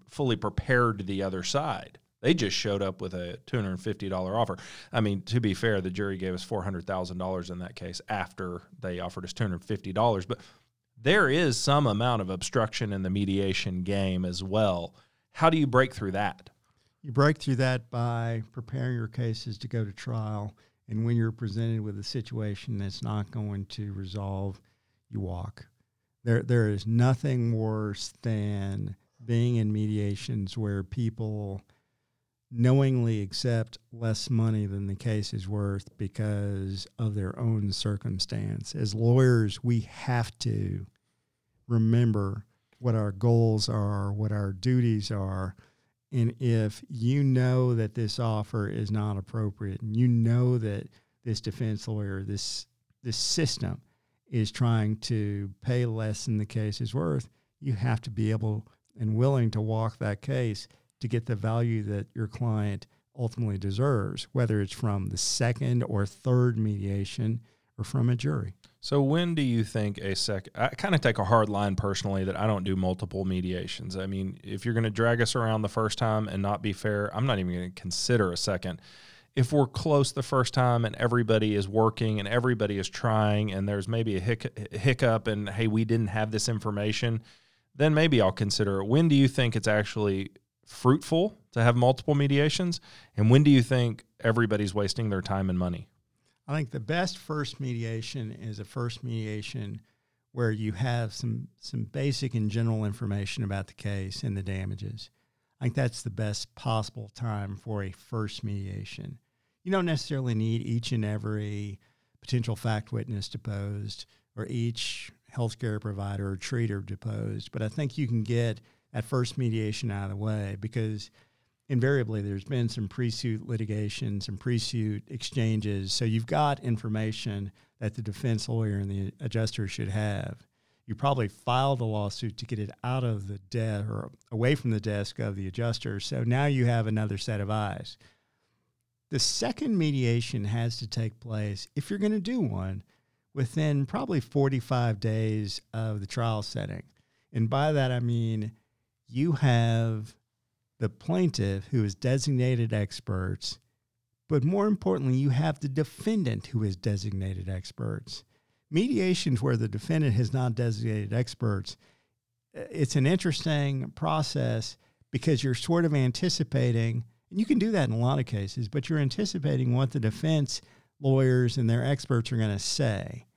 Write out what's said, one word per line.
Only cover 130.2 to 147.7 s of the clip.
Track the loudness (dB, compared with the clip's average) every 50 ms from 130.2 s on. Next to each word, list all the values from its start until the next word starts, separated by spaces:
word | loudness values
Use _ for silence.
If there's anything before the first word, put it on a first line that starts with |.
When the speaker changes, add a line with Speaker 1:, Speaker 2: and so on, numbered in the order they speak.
| -6 -8 -10 -12 _ _ _ _ _ _ _ _ _
Speaker 2:
You | -10 -6
probably | 0 2 2 2 2 0 -2
filed | -4 -6 -2 0 2 2 4 2 2 2
the | 0
lawsuit | -2 0 0 -2 -2 -4 -4 -6 -8 -6
to | -8 -8
get | -8 -6 -6
it | -6 -6 -8 _ -4
out | -4 -2 0 0
of | 0 -2 -2 -4 -6
the | -10 -10 -10 -6
de-, | -4 -2 -2 0 -2 -2 -2 -4
or | -4 -6 -6 -8 -12 _ _ -8 -2
away | 0 2 2 2
from | 2 2 0
the | 0 0
desk | 0 -2 -2 -2 -4 -4 -4 -4
of | -4 -4 -4
the | -4 -6
adjuster. | -6 -4 -2 -2 -2 -2 -2 -4 -6 -6 -6
So | -6 -4 -4 -2 0
now | 2 2 2 2
you | 2 2 4 4
have | 4 4 2 2
another | 0 0 0 0 -2 -2
set | -4 -4 -4 -2 -2
of | -2 -2
eyes. | -2 -2 -2 -2 -4 -8 -10 -12 -16 _ -20 _ _ _ _ _ _ _ _ _ _ _ _ _ _ _ _ _ _ _ _ -4
The | -2 0
second | 0 0 0 0 -2 -2 -2 -2 0 0 2
mediation | 2 2 2 2 2 2 4 2 2 0 -2 -4 -2 -2
has | 0 0 0 0 -2 -4 -6
to | -8
take | -6 -4 -4 -4 -4 -6 _
place, | -10 -6 -4 -4 -2 -4 -4 -6 -10 -8 -6
if | -8 -4 -4
you're | -2 0
gonna | 2 2 2 0
do | -2 -2 -2 0
one, | 0 0 0 -2 -4 -4 -6 -6 -10 _ _ _ _ _ _ _ _ _ -4
within | -2 -2 -2 0 0 0 2 2 2 0
probably | 0 -2 -4 -2 0 0 -2
forty-five | -2 0 2 4 4 4 2 0 -2 0 0 2 2 2 0 0
days | 0 0 0 2 0 0 0 -2 -2 -4 -6 -10 _ _ -8
of | -6 -4 -4 -4 -4
the | -6
trial | -6 -4 -2 0 0 0 -2
setting. | -4 -6 -6 -6 -6 -6 -8 -10 -12 _ _ _ _ _ _ _ _ _
And | -2 0 0 2
by | 2 2 2 4